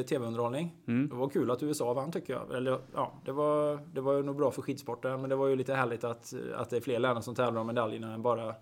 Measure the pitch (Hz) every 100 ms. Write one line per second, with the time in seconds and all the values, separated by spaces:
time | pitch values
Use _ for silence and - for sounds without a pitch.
0 | 127 147 117 117 120 131 170 - - 120
1 | 143 127 135 185 117 123 147 147 120 123
2 | 139 175 - 123 110 127 127 131 - -
3 | 135 - - 139 151 147 147 147 151 147
4 | 135 143 143 139 139 123 131 135 - 117
5 | 131 131 131 135 135 131 131 135 123 117
6 | 120 117 - 127 120 110 117 120 123 117
7 | 127 117 110 120 123 113 113 120 110 113
8 | 113 113 117 113 113 110